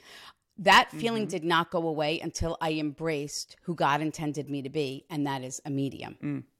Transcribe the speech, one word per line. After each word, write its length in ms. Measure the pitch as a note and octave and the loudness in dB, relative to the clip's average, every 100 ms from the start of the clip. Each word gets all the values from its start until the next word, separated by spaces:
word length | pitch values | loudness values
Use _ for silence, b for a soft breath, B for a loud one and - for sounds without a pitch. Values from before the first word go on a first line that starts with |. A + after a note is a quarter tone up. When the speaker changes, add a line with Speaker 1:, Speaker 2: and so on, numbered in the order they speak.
| B B B - _ - | B B B -20 _ 0
Speaker 1:
That 320 | F#3 G3+ - | 8 8 6
feeling 320 | D#3 A3+ A3+ | 0 -2 0
Speaker 2:
Mm-hmm. 80 | G#3 | -2
Speaker 1:
did 120 | F#3 | -2
not 260 | D#3+ E3 E3+ | 2 2 2
go 160 | F3 E3 | 0 0
away 360 | D3+ D3+ D#3+ | 0 0 0
until 340 | E3 - E3 E3 | -4 -4 -4 -2
I 120 | E3 | -2
embraced 840 | D#3 D3+ C#3 D#3+ D3 D3 - - - | -2 -2 -4 -2 -2 -4 -8 -10 -10
who 120 | - D#3+ | -8 0
God 240 | D#3 D3 | 2 2
intended 500 | D#3 C#3+ D3+ C#3+ C3 | 0 -2 -4 -4 -4
me 120 | C#3+ | -6
to 80 | C3+ | -4
be, 360 | D3+ C#3 C3+ - | -2 -2 -4 -8
and 180 | D#3 C#3+ | -2 -2
that 160 | C3+ | -2
is 180 | B2+ B2+ D3+ | -6 -8 -4
a 40 | |
medium. 480 | C#3 C#3 - G#2 - | -2 -2 -4 -10 -8
Speaker 2:
Mm. 200 | D3 C#3 B2 _ | -6 -6 -8 _